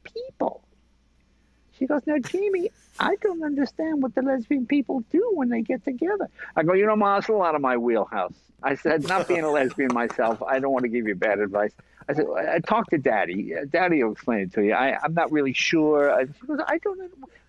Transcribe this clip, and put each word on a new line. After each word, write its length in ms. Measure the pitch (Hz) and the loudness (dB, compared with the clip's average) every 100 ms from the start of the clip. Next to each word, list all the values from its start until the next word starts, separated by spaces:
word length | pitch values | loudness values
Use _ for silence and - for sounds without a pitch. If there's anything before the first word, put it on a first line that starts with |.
people." 580 | - 453 508 _ - - _ _ _ _ _ _ _ _ _ _ _ - | -14 -14 -14 _ -6 -6 _ _ _ _ _ _ _ _ _ _ _ -6
She 80 | 262 | -2
goes, 160 | 294 - | -2 0
"Now, 120 | 302 | -2
Jamie, 520 | 233 359 403 381 370 - _ - | -2 -2 0 0 -4 -8 _ -2
I 160 | - 392 | -2 0
don't 260 | 415 339 | -2 -2
understand 580 | 302 277 285 - 320 302 | -4 -2 -2 -2 -4 -2
what 140 | 262 | -2
the 80 | 262 | -2
lesbian 440 | 262 269 226 285 233 | 0 -2 -2 -2 0
people 360 | 285 262 269 226 | -2 0 -6 -2
do 180 | 320 480 | 0 0
when 140 | 359 247 | 0 0
they 120 | 233 | -2
get 240 | 233 262 | -2 -4
together." 440 | - 247 339 403 - - - | -4 -4 -2 -2 -6 -10 -6
I 80 | - | -2
go, 100 | 160 | 2
"You 140 | 190 208 | 4 4
know, 80 | |
Ma, 220 | 214 202 196 | 4 2 2
it's 120 | 190 | 2
a 40 | |
lot 240 | 214 175 151 | 2 2 2
of 40 | |
my 160 | 135 123 | 2 2
wheelhouse." 580 | 120 113 95 107 90 - _ _ | 2 0 0 -2 -4 -8 _ _
I 140 | 135 139 | -4 -2
said, 320 | 165 156 147 | 0 0 0
"Not 180 | 190 - | -2 2
being 160 | 175 | 0
a 80 | 156 | 2
lesbian 420 | 147 131 - 131 | 2 0 0 0
myself, 480 | 120 117 - 113 110 | 0 0 0 0 0
I 200 | 110 135 | -2 0
don't 120 | 135 | 0
wanna 140 | 131 123 | 0 0
give 220 | 120 107 | -2 -2
you 80 | 95 | 0
bad 240 | 107 101 | 0 2
advice." 320 | 104 101 104 - _ _ - | 0 0 -2 -4 _ _ -4
I 40 | |
said, 140 | 135 - | -2 0
"I, 260 | - 156 | -2 0
I 40 | 175 | -2
talked 300 | - 220 208 | 2 0 2
to 80 | 165 | 0
Daddy. 580 | 131 107 87 95 - 82 | 2 2 0 -2 -4 -6
Uh, 80 | 139 | -2
Daddy 360 | 165 180 156 | 0 2 2
will 80 | 113 | 2
explain 300 | 104 - 110 | 0 -2 -2
it 100 | 92 | -2
to 100 | 110 | 0
you. 100 | 104 | 2
I, 240 | 101 131 - | 4 2 0
I'm 120 | 151 | -2
not 180 | 165 143 | 0 0
really 200 | 151 135 | 0 0
sure." 600 | 123 - 165 151 147 143 | 0 2 2 4 4 4
I, 140 | 127 131 | 2 0
she 200 | - 254 | -6 -6
goes, 140 | 294 | -4
"I 140 | - 339 | -2 -2
don't 180 | 415 381 | -2 -8
know 120 | 370 359 262 - | -14 -18 -20 -20